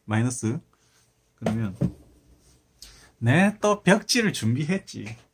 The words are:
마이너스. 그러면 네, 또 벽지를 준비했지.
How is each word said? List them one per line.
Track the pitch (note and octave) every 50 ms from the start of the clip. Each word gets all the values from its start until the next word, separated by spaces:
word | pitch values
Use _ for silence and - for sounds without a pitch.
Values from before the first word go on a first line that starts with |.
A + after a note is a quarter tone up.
| _
마이너스. | - G#2+ A2 A#2+ B2 A#2+ - - G#2+ B2 E3+ - _ _ _ _ _ _ _ _ _ _ _ _ _ _
그러면 | - - - G#2+ A2+ A2+ G2+ F2+ - - - - - - _ _ _ _ _ _ _ _ _ _ _ _ _ _ _ - - - - - - _ -
네, | A#2+ A#2 C3+ E3+ G3 G#3 G#3 -
또 | - G#3 G#3 G3+ -
벽지를 | F3 G3+ G#3+ - - - B3 A3 G3 -
준비했지. | - G#2 A2 A#2+ C3+ D#3 D3+ F#3+ G3 - - - G#2+ G#2 G#2+ A#2 - - _